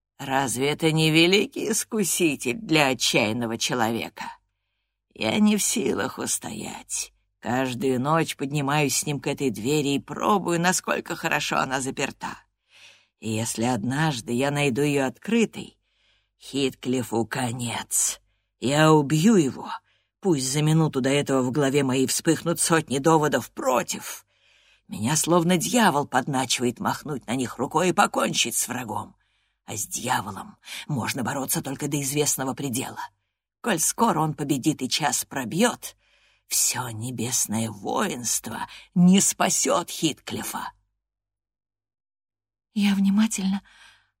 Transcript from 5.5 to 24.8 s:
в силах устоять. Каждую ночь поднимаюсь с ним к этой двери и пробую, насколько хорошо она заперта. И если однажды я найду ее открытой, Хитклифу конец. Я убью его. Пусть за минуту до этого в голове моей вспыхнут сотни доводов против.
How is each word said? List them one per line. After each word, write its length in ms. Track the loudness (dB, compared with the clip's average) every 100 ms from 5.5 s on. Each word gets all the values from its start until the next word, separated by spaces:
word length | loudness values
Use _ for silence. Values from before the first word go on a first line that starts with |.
| 2
в 80 |
силах 540 | 0 -2 -2 -2 -4 -6
устоять. 960 | -6 -6 -6 -10 -12 -14 -10 -10 -10 _ _ _
Каждую 600 | -4 -2 -2 -2 0 0
ночь 340 | 2 2 0 -4
поднимаюсь 640 | -4 -2 0 0 0 0
с 80 | -2
ним 160 | -4
к 60 | -4
этой 220 | -2 -2
двери 440 | -2 0 0 2
и 60 | -2
пробую, 600 | -4 -2 2 2 2 0
насколько 560 | 2 0 0 -2 -2 -6
хорошо 420 | -2 -2 0 -2
она 200 | 0 -2
заперта. 580 | -4 -4 -6 -6 -12 -14 _ _ _ -20 -20 _ _ _
И 120 | -4
если 320 | -4 -2 -2
однажды 680 | 0 0 -2 0 0 -2 -2
я 180 | 0 0
найду 300 | 2 0 2
ее 260 | 0 2 0
открытой, 720 | -4 -2 0 0 -2 -16 _ _ _ _ _ _ _
Хитклифу 840 | -10 -2 -2 -2 -4 -4 -2 -2 -2
конец. 960 | -4 -4 -4 -6 -6 -4 -2 -2 -4 _ _ _ _
Я 320 | 0 4 6
убью 440 | 6 6 4 6 6
его. 360 | 4 -2 -12 -14 _ _ _ _
Пусть 320 | 0 0 0
за 100 | 0
минуту 400 | 4 4 4 2
до 80 | 2
этого 320 | 2 2 0
в 100 | 2
голове 320 | 2 2 2
моей 220 | 2 2 2
вспыхнут 540 | 0 0 0 0 -2
сотни 400 | 2 2 2 0
доводов 520 | 4 4 4 0 -2
против. 760 | -6 0 0 0 -8 -10 -14 _ _ _ _ _ _